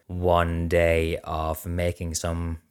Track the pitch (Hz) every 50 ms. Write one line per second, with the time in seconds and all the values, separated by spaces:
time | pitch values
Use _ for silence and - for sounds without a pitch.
0 | _ - 90 90 87 90 85 85 85 85 85 85 82 82 87 85 85 82 82 82
1 | 82 80 82 - - - 80 78 78 80 78 - - 85 85 87 87 87 - -
2 | 87 82 80 - - 85 85 85 85 85 82 - _ _